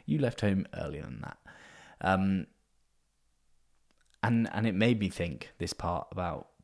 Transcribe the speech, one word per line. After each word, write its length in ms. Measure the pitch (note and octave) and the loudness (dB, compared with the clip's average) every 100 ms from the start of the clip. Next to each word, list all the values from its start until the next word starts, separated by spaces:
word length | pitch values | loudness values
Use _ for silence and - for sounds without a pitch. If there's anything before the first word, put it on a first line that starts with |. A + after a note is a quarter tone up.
you 140 | - D3+ | -4 0
left 220 | B2+ - | 0 0
home 240 | G#2 F#2+ - | 2 2 0
earlier 280 | - C#2+ D#2 | -6 -8 -8
than 200 | - G#1+ | -10 -10
that. 160 | - - - - - - - - | -12 -14 -20 -20 -20 -20 -20 -4
Um, 460 | - F#2+ G2 F#2+ - _ _ _ _ _ _ _ _ _ _ _ _ _ _ _ _ _ | 2 4 4 2 0 _ _ _ _ _ _ _ _ _ _ _ _ _ _ _ _ _
and, 260 | G#2 A#2 A2+ | 2 2 2
and 140 | - A2+ | 0 0
it 80 | |
made 240 | F#2 A2 A#2 | 4 4 4
me 100 | G2 | 2
think, 440 | - F2 C2 - - | 0 -4 -6 -12 -6
this 140 | E2+ | -6
part 360 | - F2 F2 - | -4 -2 -2 -4
about 380 | F#2 F2+ D2+ - _ | -6 -4 -6 -10 _